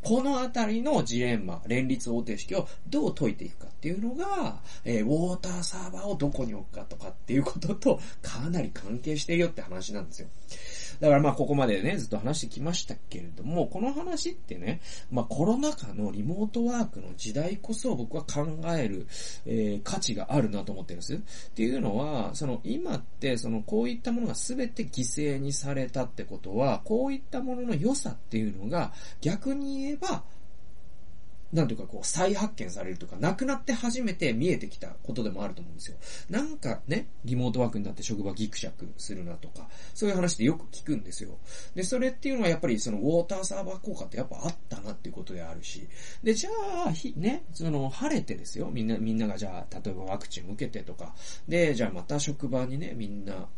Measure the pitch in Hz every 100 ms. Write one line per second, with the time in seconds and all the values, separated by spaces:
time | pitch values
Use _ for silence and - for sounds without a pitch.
0 | - 240 269 262 254 247 214 226 240 226
1 | 120 117 123 117 92 85 - 120 131 127
2 | 120 117 113 104 - 190 - - - 294
3 | 208 139 123 - 87 - - - 147 180
4 | 226 262 392 392 233 104 - - 113 117
5 | 110 156 180 180 185 180 170 - 180 -
6 | 202 190 143 139 120 104 101 - - -
7 | 98 - - 131 139 - 165 208 277 -
8 | - - - 113 151 175 - - 98 120
9 | 147 151 - 170 170 - 90 92 104 202
10 | 180 - - - - - - - - -
11 | 151 143 147 139 135 143 127 98 117 190
12 | 113 107 113 156 123 - 147 175 - -
13 | - 92 85 82 101 170 117 - 247 285
14 | 359 339 339 349 - - 104 165 - -
15 | - 127 117 123 175 247 302 - - 202
16 | 208 208 180 185 214 233 233 240 220 -
17 | 92 - 113 113 165 208 - 220 262 143
18 | 117 156 147 147 156 156 160 170 113 95
19 | - - - - - 113 107 101 - 190
20 | - 107 92 113 110 101 92 95 90 87
21 | - 151 - - - - 113 127 139 104
22 | 147 139 98 143 147 117 - 277 349 175
23 | - - 139 120 113 110 107 214 240 233
24 | - 233 226 - - 254 247 - 226 -
25 | 123 - 147 135 139 139 143 139 127 135
26 | 123 - - 101 - 101 135 104 - 220
27 | 269 269 - 262 262 247 240 165 202 269
28 | - - - 110 107 95 101 131 123 -
29 | - - 147 214 269 277 277 269 277 294
30 | 370 311 - - - - - - - -
31 | - - - - - 160 131 104 - 101
32 | - - 190 202 214 - 90 95 92 175
33 | 175 90 147 190 269 277 - 233 240 247
34 | 233 180 160 113 170 151 - - - -
35 | - 113 107 92 101 87 87 82 - 80
36 | - - - 208 302 302 - 107 - 180
37 | 240 - 113 123 123 117 117 110 98 95
38 | - 104 98 92 107 - 87 - 82 -
39 | - 92 87 85 82 - - - - -
40 | 208 185 175 - 117 165 - - - 107
41 | 95 - - - - - - - 185 254
42 | 262 254 277 262 190 160 143 110 120 107
43 | 123 170 170 190 185 196 190 190 214 190
44 | - - 131 - 170 - - 117 110 98
45 | 90 87 87 90 82 82 - - - -
46 | - - 226 220 359 453 403 349 349 160
47 | - - 190 311 - - 160 147 135 -
48 | 302 277 - 90 - - - 127 110 107
49 | 110 110 107 95 98 90 87 95 101 92
50 | 95 98 - - 90 107 127 110 - 87
51 | 82 - - - - 170 165 120 107 90
52 | 87 143 147 143 135 127 127 135 170 135
53 | 104 101 101 95 90